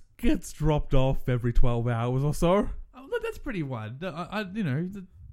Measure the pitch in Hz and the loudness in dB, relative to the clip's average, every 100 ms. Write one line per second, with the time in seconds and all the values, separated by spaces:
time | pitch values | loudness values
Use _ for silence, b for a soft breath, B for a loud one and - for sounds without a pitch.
0 | - - 240 - - - 151 147 - 131 | -16 -2 2 2 -2 -2 0 2 4 4
1 | 131 135 - 123 120 117 123 120 117 117 | 4 2 0 -2 2 6 6 6 -2 -2
2 | 120 127 147 127 170 196 - - - 254 | -2 -2 -2 0 2 2 0 -4 -12 -18
3 | 269 453 453 440 294 202 139 120 107 131 | -8 -8 -8 -10 -8 -6 -6 -8 -10 -10
4 | 180 151 170 208 202 202 175 131 180 202 | -10 -10 -8 -8 -8 -6 -4 -4 -6 -10
5 | 185 - - | -16 -20 -18